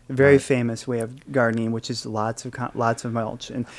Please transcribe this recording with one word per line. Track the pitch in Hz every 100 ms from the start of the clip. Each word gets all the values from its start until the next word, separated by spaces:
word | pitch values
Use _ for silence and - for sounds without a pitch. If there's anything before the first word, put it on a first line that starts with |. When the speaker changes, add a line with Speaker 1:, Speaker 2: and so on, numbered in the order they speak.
| -
Speaker 1:
Very | 131 139
Speaker 2:
Right. | 139
Speaker 1:
famous | - 127 117 113 -
way | 117
of | 113 131 -
gardening, | 135 117 113 113
which | 113 -
is | 117
lots | 117 107 110 117
of | 127
con-, | 123 123
lots | - 117 113 123
of |
mulch. | 117 110 123 -
And | 127 117